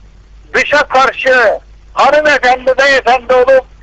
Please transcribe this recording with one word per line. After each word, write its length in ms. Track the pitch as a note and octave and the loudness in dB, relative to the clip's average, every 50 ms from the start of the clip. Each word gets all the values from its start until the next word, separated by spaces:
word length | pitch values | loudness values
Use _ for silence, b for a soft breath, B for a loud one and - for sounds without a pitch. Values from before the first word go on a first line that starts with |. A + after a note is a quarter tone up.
| - - - - - _ - - - - - | -20 -20 -20 -20 -20 _ -20 -20 -14 -8 -6
dışa 300 | A#3+ C#4+ - C#4+ D4 C#4 | -6 -4 -2 -2 -2 -2
karşı 760 | - - C4 C4+ A#3+ - - - C4 B3+ B3+ A#3 G3+ - - - - - - - - - | -2 0 0 0 -2 -2 -4 -2 0 0 2 2 0 -2 -4 -8 -16 -20 -20 -20 -10 -4
hanımefendi, 800 | - G#3+ C4+ C#4+ D4+ D4+ D4 C#4+ B3+ - B3 C4 B3+ B3+ B3+ C4 | -2 0 2 2 2 0 0 0 0 0 0 -2 0 0 -2 -2
beyefendi 560 | B3+ C4+ C#4 C4+ C4 - A3+ B3 C4 A#3+ A#3+ B3+ | 0 0 0 0 0 0 0 -2 -2 0 0 0
olup 320 | B3+ B3 C4 C4+ C4 B3+ - - - | 2 2 4 2 2 0 -2 -14 -20